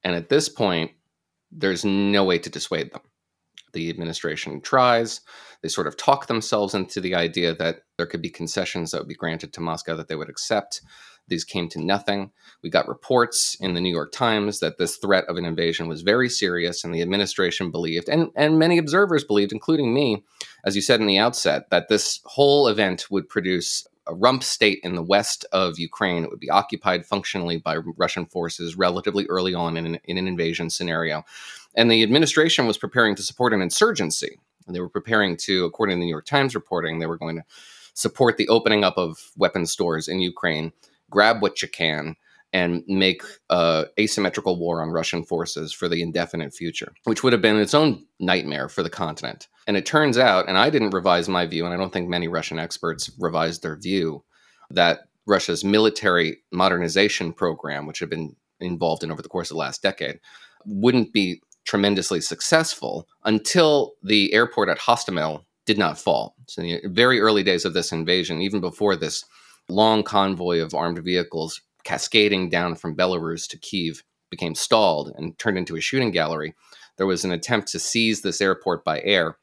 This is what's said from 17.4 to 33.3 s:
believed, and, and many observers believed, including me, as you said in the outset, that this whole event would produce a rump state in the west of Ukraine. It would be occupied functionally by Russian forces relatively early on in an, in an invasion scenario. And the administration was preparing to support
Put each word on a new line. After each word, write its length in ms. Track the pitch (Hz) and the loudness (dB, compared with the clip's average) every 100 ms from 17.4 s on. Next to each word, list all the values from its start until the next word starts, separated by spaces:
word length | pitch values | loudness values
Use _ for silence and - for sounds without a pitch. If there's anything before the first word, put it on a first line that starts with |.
| 92 - 90 | -2 0 -4
believed, 360 | 85 85 82 - | -4 -4 -4 0
and, 220 | 151 165 - | 0 0 2
and 240 | 151 160 | 2 4
many 180 | 160 175 | 4 2
observers 460 | 156 170 202 160 | 2 2 2 0
believed, 260 | - 104 101 | 2 0 0
including 420 | 113 - 160 131 | -2 -2 0 2
me, 300 | 123 143 104 _ _ - - | 0 0 -2 _ _ -16 -6
as 120 | - 98 | -4 -2
you 60 | |
said 180 | 101 120 | 4 4
in 80 | 107 | 6
the 100 | 95 | 6
outset, 500 | 113 123 92 71 - | 4 2 0 0 2
that 180 | 87 85 | 0 4
this 320 | 107 - - - | 2 2 -6 -8
whole 420 | - 143 143 135 | 2 6 6 6
event 420 | 104 101 90 - | 4 0 0 -4
would 180 | 98 - | -4 -2
produce 560 | - 92 92 - - - _ - | -4 -2 -2 -2 -6 -8 _ -12
a 80 | |
rump 300 | 85 113 131 | 2 2 2
state 340 | - - 107 98 | -2 2 2 2
in 100 | 90 | -4
the 80 | 87 | -6
west 420 | 85 98 104 - - | 2 2 2 -6 -2
of 300 | 95 92 82 | 0 0 -2
Ukraine. 420 | 82 - 98 87 | -10 -2 -2 0
It 80 | 82 | -4
would 80 | - | -8
be 100 | - | 0
occupied 560 | 90 - 104 101 90 | 0 2 -4 0 -2
functionally 520 | 82 101 - 101 87 85 | -2 -6 -4 -6 -4 -4
by 220 | 82 80 82 85 | -4 -4 -6 -4
Russian 300 | 87 - 85 | -4 -2 -8
forces 500 | 90 85 - 85 85 | -6 -8 -8 -10 0
relatively 500 | 92 87 85 98 98 | 0 0 -2 -2 -2
early 260 | 92 92 | -2 -2
on 240 | 87 85 82 | -2 -2 -2
in 80 | |
an, 140 | 82 82 | -4 -6
in 140 | - 87 | -6 -4
an 100 | 92 | -4
invasion 420 | 87 82 82 82 | -2 -2 -2 -6
scenario. 540 | - 87 82 82 78 - - - - - - | -6 -4 -2 -2 -4 -8 -20 -18 -20 -6 2
And 140 | 117 | 6
the 120 | 113 | 6
administration 640 | 110 135 156 160 160 160 120 | 4 4 4 4 2 4 2
was 120 | 104 | 0
preparing 360 | 104 127 113 | -2 2 2
to 80 | 98 | 2
support 300 | 98 | -6